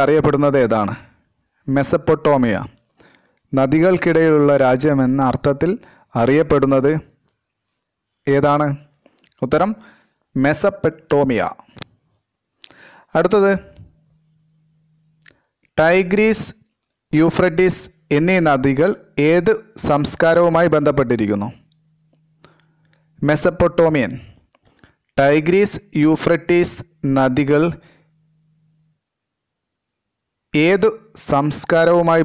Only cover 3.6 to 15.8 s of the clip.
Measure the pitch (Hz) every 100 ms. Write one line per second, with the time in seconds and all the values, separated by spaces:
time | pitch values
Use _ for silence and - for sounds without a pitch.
3.6 | 135 156 180 180 175 165 165 151 143 139
4.6 | 131 127 151 139 127 135 131 120 143 139
5.6 | 165 220 - _ _ 120 120 147 151 143
6.6 | 135 135 139 156 - _ _ _ _ _
7.6 | _ _ _ _ _ _ - 139 147 147
8.6 | 147 143 - _ _ _ _ _ 127 -
9.6 | 196 220 - _ _ _ _ 131 139 147
10.6 | 196 196 160 156 _ 143 135 110 87 -
11.6 | _ - - _ _ _ _ _ _ _
12.6 | - - - - _ 160 180 208 196 190
13.6 | - - - _ _ _ _ _ _ _
14.6 | _ _ _ _ _ _ - _ _ _
15.6 | _ -